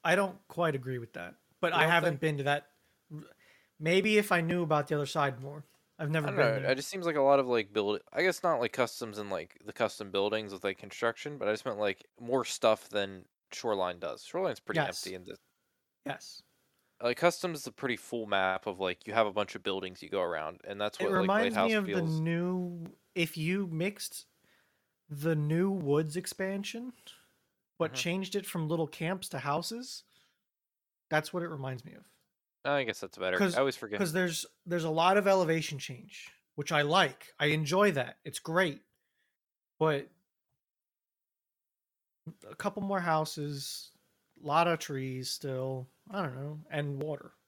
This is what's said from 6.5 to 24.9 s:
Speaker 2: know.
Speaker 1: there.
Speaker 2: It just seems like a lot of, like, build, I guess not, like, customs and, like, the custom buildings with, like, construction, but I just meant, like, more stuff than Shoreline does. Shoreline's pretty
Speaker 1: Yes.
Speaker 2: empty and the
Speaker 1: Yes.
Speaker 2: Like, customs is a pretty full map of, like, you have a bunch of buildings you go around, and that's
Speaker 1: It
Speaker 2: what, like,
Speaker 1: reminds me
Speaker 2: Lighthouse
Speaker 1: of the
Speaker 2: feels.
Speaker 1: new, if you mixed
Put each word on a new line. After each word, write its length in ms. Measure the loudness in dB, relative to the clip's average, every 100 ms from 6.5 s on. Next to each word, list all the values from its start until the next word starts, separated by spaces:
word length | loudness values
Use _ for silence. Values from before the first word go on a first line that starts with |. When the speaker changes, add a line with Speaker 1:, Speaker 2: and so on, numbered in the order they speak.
| 4
Speaker 2:
know. 0 |
Speaker 1:
there. 100 | 0
Speaker 2:
It 20 | -2
just 120 | -2
seems 180 | -4 0
like 100 | 4
a 40 |
lot 160 | 6 6
of, 80 | 6
like, 260 | 2 2
build, 280 | 0 2 0 -2
I 100 | 0
guess 200 | 2 2
not, 180 | 0 2
like, 120 | 0
customs 460 | 0 -2 -2 -8 -8
and, 120 | -6
like, 260 | -6 -6 -14
the 80 | -14
custom 380 | -2 -2 -2 -4
buildings 420 | 0 2 0 -4
with, 120 | -6
like, 140 | -4 -6
construction, 600 | -12 -2 -2 -2 -10 -4
but 100 | -2
I 40 |
just 120 | -2
meant, 140 | -4 0
like, 300 | 0 -2 -10 _
more 260 | -2 -2
stuff 440 | 0 2 4 4 0
than 380 | -4 -4 -8 -18 _ _
Shoreline 460 | -6 -2 0 0 -2
does. 240 | -8 -8
Shoreline's 360 | -8 -4 -2 -4
pretty 200 | -2 0
Speaker 1:
Yes. 60 | 0
Speaker 2:
empty 280 | -4 -8
and 120 | -10 -12
the 120 | -18 _ _ _ _ _ _
Speaker 1:
Yes. 380 | -10 -10 -12 -20 _ _ _ _ _ _
Speaker 2:
Like, 160 | -4 2
customs 440 | 2 2 -6 -6
is 60 | -10
a 60 |
pretty 240 | -6 -4 -4
full 300 | -6 -8 0
map 400 | 2 2 0 -4
of, 140 | -2
like, 260 | -4 -4 -2
you 60 |
have 120 | 2 2
a 60 |
bunch 220 | 0 -4
of 80 | -4
buildings 400 | -4 -4 -6 -10
you 60 | -6
go 120 | -2
around, 400 | -2 -2 -6 -10
and 160 | -12 -4
that's 180 | -4 -2
Speaker 1:
It 80 | 0
Speaker 2:
what, 80 |
like, 180 | 2 2
Speaker 1:
reminds 260 | 2 2 2
me 140 | 2
Speaker 2:
Lighthouse 20 |
Speaker 1:
of 180 | 2 0
the 100 | 0
Speaker 2:
feels. 0 |
Speaker 1:
new, 920 | 0 0 0 0 0 -2 -4 -8 -12 -16 _
if 220 | -2 -2 -2
you 300 | -2 0 -2
mixed 580 | -2 -4 -4 -12 -12 -18 _ _ _ _ _ _